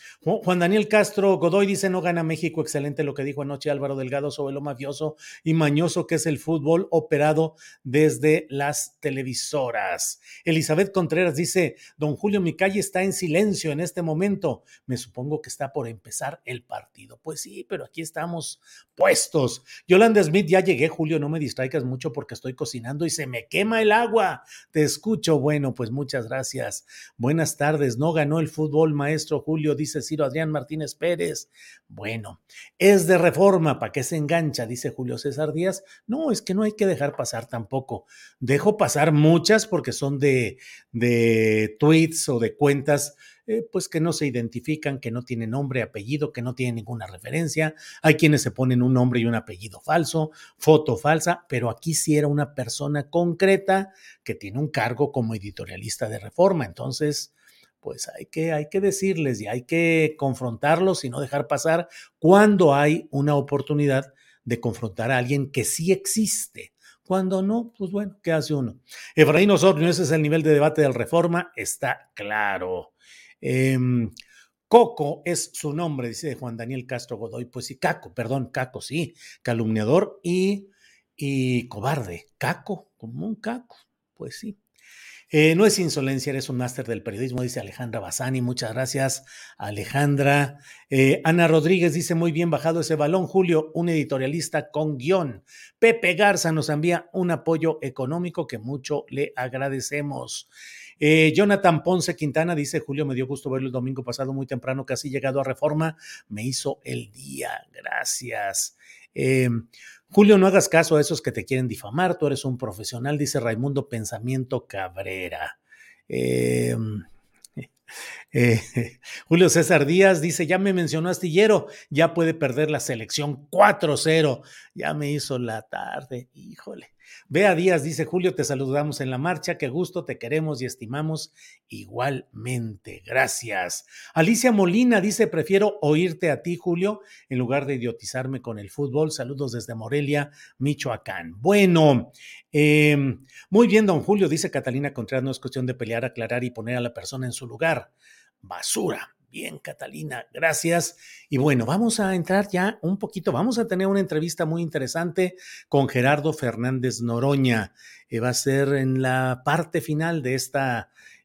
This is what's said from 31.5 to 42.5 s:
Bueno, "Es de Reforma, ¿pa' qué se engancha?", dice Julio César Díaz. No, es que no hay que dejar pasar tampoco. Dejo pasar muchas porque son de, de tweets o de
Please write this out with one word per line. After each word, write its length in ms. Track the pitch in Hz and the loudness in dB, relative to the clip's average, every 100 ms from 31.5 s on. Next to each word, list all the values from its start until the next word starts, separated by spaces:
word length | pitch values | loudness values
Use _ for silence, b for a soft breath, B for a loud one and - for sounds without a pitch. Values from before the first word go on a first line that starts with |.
| B B B _ | B B B _
Bueno, 540 | 101 101 113 101 92 _ B B - | -12 -8 -8 -10 -18 _ B B 4
"Es 300 | 196 196 160 | 6 6 6
de 100 | 180 | 6
Reforma, 640 | 170 147 196 185 156 127 | 6 6 6 6 2 0
¿pa' 120 | 110 | -4
qué 120 | 135 | -4
se 140 | 123 165 | -4 -4
engancha?", 480 | 147 170 156 127 113 | 0 0 0 -4 -6
dice 240 | 123 131 | -6 -8
Julio 260 | 131 123 120 | -6 -8 -6
César 360 | 143 131 156 | -6 -4 -4
Díaz. 300 | 151 185 180 B B - | -2 -2 -2 B B -8
No, 260 | 269 311 | -4 -2
es 100 | 202 | -2
que 120 | - | -2
no 100 | 190 | 0
hay 100 | 214 | 0
que 120 | 214 190 | 0 0
dejar 300 | 147 143 - | 0 -2 -4
pasar 320 | 123 117 - | -6 -6 -8
tampoco. 580 | - 104 131 - 110 B B B B | -10 -6 -6 -6 -12 B B B B
Dejo 380 | 123 143 196 214 | 0 2 2 2
pasar 340 | 156 147 156 | 2 4 4
muchas 540 | 151 156 170 165 220 220 | 6 6 6 4 2 2
porque 260 | 170 127 | -4 -4
son 260 | - 139 139 | -6 -4 0
de, 380 | 143 131 110 - B B B | 2 2 0 -6 B B B
de 840 | 117 120 117 117 113 110 107 107 - | -2 2 4 4 4 4 4 0 2
tweets 480 | 147 160 160 160 - | 4 6 4 0 -4
o 100 | 120 | -2
de 160 | 113 | -2